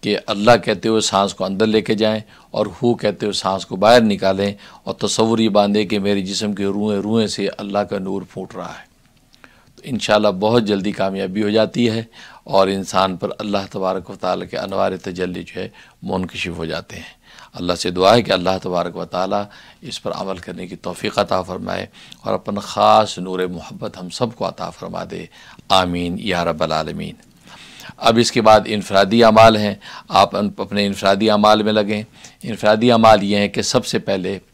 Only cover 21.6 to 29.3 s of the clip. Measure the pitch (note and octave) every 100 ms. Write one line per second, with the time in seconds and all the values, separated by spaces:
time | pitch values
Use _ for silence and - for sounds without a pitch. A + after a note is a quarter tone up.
21.6 | F#2 F#2 F#2+ - - - A2 G2+ - G2+
22.6 | - - G#2+ G#2+ G#2 - F#2 F#2 F#2 F2+
23.6 | - G2+ A2+ F#2 F2+ - A#2+ A2+ F2 -
24.6 | F2 F2 F2+ F2+ F2 F2 F2+ - - -
25.6 | _ F#2+ F#2 F2 F2 E2+ G#2+ F2 E2+ D#2
26.6 | D#2+ D#2 D#2+ E2 E2 D#2+ _ _ - -
27.6 | - - - - A2+ A#2 A#2 - A2 G#2+
28.6 | F#2+ G#2+ F#2 G2 G2 A#2 A2+